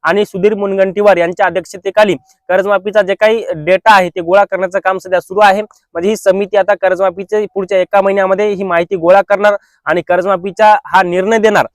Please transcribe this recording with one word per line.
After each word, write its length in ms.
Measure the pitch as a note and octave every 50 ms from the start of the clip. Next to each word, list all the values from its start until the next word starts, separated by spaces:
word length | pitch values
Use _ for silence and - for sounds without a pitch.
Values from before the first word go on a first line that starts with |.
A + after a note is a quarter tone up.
| -
आणि 220 | D#3 F3 G3+ G#3
सुधीर 300 | - _ F#3+ F3 G#3 A3
मुनगंटीवार 600 | G3+ G3+ G3 G3 G3 F#3+ F#3+ F3 G3+ G#3 G#3 F#3+ F3
यांच्या 280 | E3+ E3+ F3+ - G3+
अध्यक्षतेखाली 720 | F3+ E3+ F#3 E3 - - F#3+ _ G3 F#3 G#3+ G#3+ G#3 F3 C3 _ _ _ _ _ _
कर्जमाफीचा 520 | F3+ F#3+ F#3+ G3+ G3+ F#3+ F#3 G#3 G3 G#3+
जे 140 | G3+ F3+ G3
काही 300 | - G#3+ A3 A3 A3+ - - F3+
डेटा 400 | D#3 D3+ D#3+ F#3 F#3+ _ A3+ G#3+
आहे 140 | G3 F#3 F3
ते 120 | _ F#3+
गोळा 220 | E3+ E3 F3+ G3+ G3+
करण्याचं 360 | - G3 F3+ F#3 F3+ F3+ G3
काम 180 | E3 F#3 F#3+ F#3
सध्या 240 | - F3+ F#3 F3
सुरू 180 | - _ F#3 G3
आहे. 220 | G#3+ G3+ F#3+ G#3
म्हणजे 480 | G#3+ - _ _ _ _ _ E3+ E3+ G3
ही 80 | A3 G3+
समिती 400 | - G3 F#3 G3 G3+ G3 - G3+
आता 160 | F#3+ - G#3
कर्जमाफीचे 720 | F3 - F#3 F3+ F3 G3 F#3+ F3 F#3 G3 _ G#3+ G#3+ G#3+ F#3+ _
पुढच्या 240 | F#3+ F#3+ F3+ G3 F#3
एका 240 | F3+ - - G3+
महिन्यामध्ये 520 | F#3+ G3 G3 G3 F#3+ F#3 F#3+ F#3 G#3 G#3+ G3+
ही 100 | F3+ G3+
माहिती 320 | F#3+ F3 E3+ F3 E3+ G3+
गोळा 260 | F3+ D#3+ E3+ F#3 G3
करणार 340 | G3 _ G3+ F#3+ G#3 G#3 G3+ G3 _ _ _ _ _
आणि 160 | D3 D#3+ F3
कर्जमाफीचा 760 | - - F3 F3+ F3+ G3 G3 F3+ F3 G3+ F3 - A3 G#3+ G#3+ F#3+ _
हा 180 | - - F#3 F#3+
निर्णय 340 | F3 F3 F3+ F#3 G3+ A3+ A3+
देणार 280 | G#3 A3 G#3 F3 C3 -